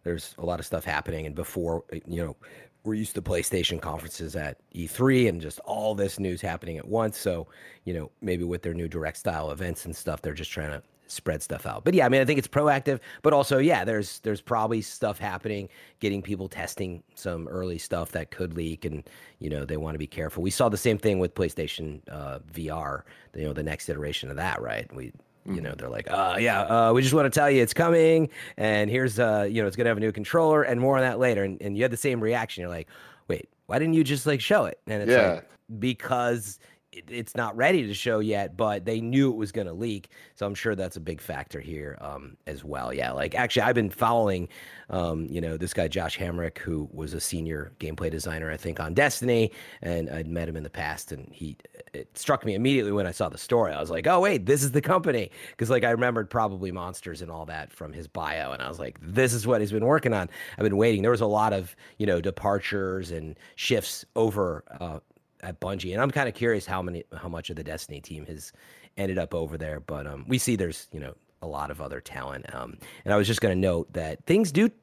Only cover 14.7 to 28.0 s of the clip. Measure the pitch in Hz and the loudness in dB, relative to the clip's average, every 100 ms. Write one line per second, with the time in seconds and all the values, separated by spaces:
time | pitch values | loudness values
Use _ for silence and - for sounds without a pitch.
14.7 | 113 104 - 110 101 104 95 110 101 98 | 0 -2 -2 -2 -2 -4 -4 -4 -6 -8
15.7 | - - _ 107 101 95 98 95 - 82 | -14 -20 _ -2 0 -2 -4 -6 -8 -8
16.7 | - 92 85 - - 98 85 82 92 92 | -6 -6 -8 -14 -10 -6 -6 -6 -6 -4
17.7 | 82 - 87 82 85 78 - 90 82 82 | -6 -4 -4 -4 -6 -8 -6 -6 -4 -6
18.7 | 80 85 76 - - - _ 76 73 69 | -6 -6 -8 -12 -20 -20 _ -6 -6 -4
19.7 | 78 80 78 76 - 78 - 92 - 123 | -4 -4 -6 -8 -6 -6 -4 -2 2 2
20.7 | 104 120 104 110 95 90 - 87 - 78 | 4 2 2 2 2 0 0 -2 -2 -6
21.7 | - 80 73 - 73 69 69 76 78 78 | -6 -10 -10 -12 -12 -10 -10 -12 -10 -6
22.7 | 80 73 69 - - - - 76 71 76 | -6 -6 -8 -10 -20 -16 -6 -4 -2 -2
23.7 | 76 - 73 73 71 65 69 90 50 57 | -4 -4 -4 -4 -6 -6 -4 -4 -2 -4
24.7 | 53 58 - 64 - _ _ - 92 78 | -6 -6 -10 -12 -14 _ _ -8 -6 -6
25.7 | - 64 57 - 90 92 90 117 101 101 | -8 -6 -6 -2 0 2 2 4 4 4
26.7 | 113 113 120 135 151 139 156 143 135 117 | 6 6 6 6 6 4 4 6 6 6
27.7 | - 170 165 | 4 6 8